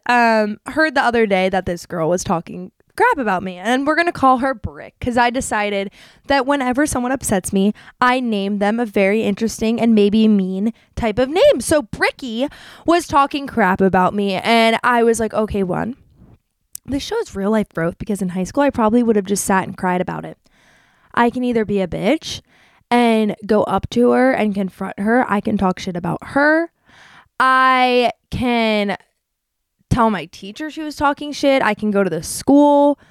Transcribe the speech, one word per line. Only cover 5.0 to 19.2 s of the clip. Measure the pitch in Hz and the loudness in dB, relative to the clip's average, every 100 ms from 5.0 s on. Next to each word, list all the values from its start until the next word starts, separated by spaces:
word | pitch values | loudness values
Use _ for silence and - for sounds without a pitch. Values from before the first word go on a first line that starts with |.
'cause | 254 240 | -2 0
I | 240 | 0
decided | 247 - 214 208 202 196 - - _ - | 0 -4 -4 -2 -4 -6 -12 -20 _ -2
that | 277 254 | 0 2
whenever | 285 254 247 302 | 0 0 0 -2
someone | 254 247 | -2 -4
upsets | 269 - 196 - | -4 -2 -2 -2
me, | 196 202 - - _ | 0 0 -2 -12 _
I | 247 254 | 0 0
name | 240 202 196 202 | -2 -4 -4 -2
them | 202 233 | 0 -2
a | 233 | -2
very | 208 190 220 | 0 2 2
interesting | 202 196 220 - 220 233 | 0 -2 -4 -2 -4 0
and | 233 214 | 2 4
maybe | 202 220 220 | 4 4 4
mean | 202 185 190 220 - _ - | 2 0 -4 -4 -6 _ -6
type | 233 208 | -4 -2
of | 262 | 0
name. | 349 571 320 | 4 4 4
So | - 302 | 2 0
Bricky | 214 - 403 - 254 220 285 - - - - | 0 -4 -4 -4 -8 -4 -6 -6 -20 -6 0
was | 339 - | 0 2
talking | 294 277 294 277 | 0 0 -2 -4
crap | 233 185 190 | 0 0 2
about | 190 185 180 | 2 2 2
me, | 208 202 185 | 0 -2 -2
and | 214 233 226 226 | 0 2 2 2
I | 247 240 | 0 2
was | 233 226 | 2 2
like, | 220 | -2
"Okay, | - 214 202 | -2 -2 -2
one, | 180 80 85 - _ _ - _ _ _ _ - - | -2 -4 -6 -10 _ _ -20 _ _ _ _ -18 -8
this | 269 | -8
shows | - 453 392 196 | -4 -6 -6 -6
real | 196 | -2
life | 220 202 | -2 -2
growth," | - 170 - | -4 -6 -6
because | - 196 | -8 -6
in | 185 | -4
high | 180 | -4
school, | 185 277 | -4 0
I | 233 | 0
probably | 247 214 240 | 2 2 2
would | 226 | 2
have | 208 | 0